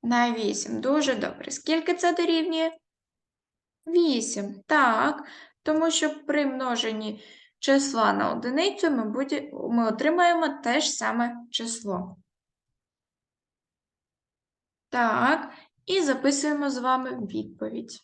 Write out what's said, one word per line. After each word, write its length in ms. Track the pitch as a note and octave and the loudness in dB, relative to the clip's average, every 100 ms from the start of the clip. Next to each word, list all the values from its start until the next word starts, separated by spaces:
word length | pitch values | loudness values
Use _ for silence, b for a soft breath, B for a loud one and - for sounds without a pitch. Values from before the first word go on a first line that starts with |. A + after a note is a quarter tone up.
На 300 | A#3 A#3+ A#3+ | 2 2 2
вісім. 480 | A3+ G#3 G#3 - A3+ | 2 -2 -2 -6 -4
Дуже 340 | B3 D4 C4+ | 0 2 2
добре. 360 | A#3 - - - | 0 -2 -6 -12
Скільки 440 | - - D#4+ D#4+ | -10 -2 0 0
це 180 | F4 F4 | 0 2
дорівнює? 600 | F4 F4 E4 D#4+ D#4+ D#4+ E4 _ _ _ _ _ _ _ _ _ _ - | 2 2 2 0 0 -2 -4 _ _ _ _ _ _ _ _ _ _ 0
Вісім. 760 | E4+ E4+ B3 G#3+ - G3+ G3+ - | 2 4 2 -2 -6 -6 -10 0
Так, 640 | D4+ C4 A3 C#4 D4+ B B B _ | 2 4 4 0 -2 B B B _
тому 280 | - G#3 E4 | 0 2 2
що 340 | D#4 D4+ D4+ - | 2 0 -2 -2
при 200 | D4 C#4 | 0 0
множенні 760 | B3+ B3+ A#3 A3+ A3 G#3+ G#3 B B B _ | 0 -4 -2 -2 -4 -6 -10 B B B _
числа 540 | - C#4 C#4 A3+ G#3+ | 2 4 4 2 2
на 200 | G3+ G3+ | 2 0
одиницю 580 | - B3 C4+ F#4 G4 E4+ | -2 -2 0 0 0 0
ми 200 | C4+ A3 | 2 0
буде-, 400 | A#3 C#4 D4 - | -2 -2 -4 -6
ми 360 | - - A#3 A3+ | -10 -2 0 2
отримаємо 600 | A3 C#4+ E4+ F4 E4+ D#4+ | 2 2 4 4 4 0
те 320 | C#4 A#3+ C4 | -2 -2 0
ж 100 | - | 0
саме 460 | - A3 A3+ A#3+ A#3+ - | -2 -2 0 -2 -4 -8
число. 680 | - A3+ A3+ G#3 F3+ F#3 - _ _ _ _ _ _ _ _ _ _ _ _ _ _ _ _ _ _ _ _ _ _ _ _ _ _ _ | -8 -6 -8 -6 -6 -6 -14 _ _ _ _ _ _ _ _ _ _ _ _ _ _ _ _ _ _ _ _ _ _ _ _ _ _ _
Так, 640 | B3+ A#3 A3+ B3 D#4 - B B _ - | 0 2 2 2 2 -2 B B _ -2
і 140 | F#4+ | 0
записуємо 680 | D#4 B3+ C4+ C#4 D4+ D4 C#4+ | 2 2 2 2 0 0 -2
з 80 | B3 | -2
вами 320 | B3 C4 C4 | 0 0 -2
відповідь. 880 | B3 G3+ G#3+ G#3+ - G#3+ A2+ A#3 - | -8 -8 -8 -10 -8 -8 -8 -10 -16